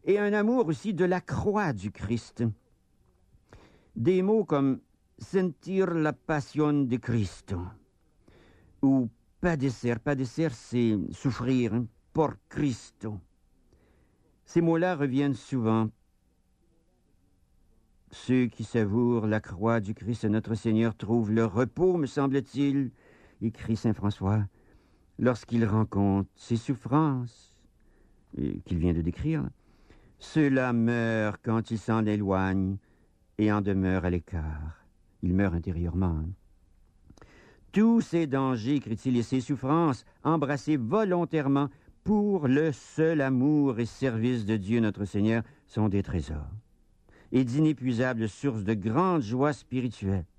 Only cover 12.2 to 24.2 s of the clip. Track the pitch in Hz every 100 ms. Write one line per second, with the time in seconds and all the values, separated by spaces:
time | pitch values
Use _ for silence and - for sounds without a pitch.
12.2 | 147 104 _ - 147 113 - _ 110 101
13.2 | _ _ _ _ _ _ _ _ _ _
14.2 | _ _ _ 170 170 165 180 165 139 131
15.2 | 143 127 - 131 113 113 110 _ _ _
16.2 | _ _ _ _ _ _ _ _ _ _
17.2 | _ _ _ _ _ _ _ _ _ -
18.2 | - 127 120 - 110 117 104 110 120 117
19.2 | 107 107 - 90 110 117 98 113 98 120
20.2 | 107 107 107 113 117 110 117 101 101 120
21.2 | 107 110 113 95 123 - 185 175 135 -
22.2 | 139 139 131 131 139 139 127 - _ -
23.2 | - _ 113 - - 113 113 104 101 -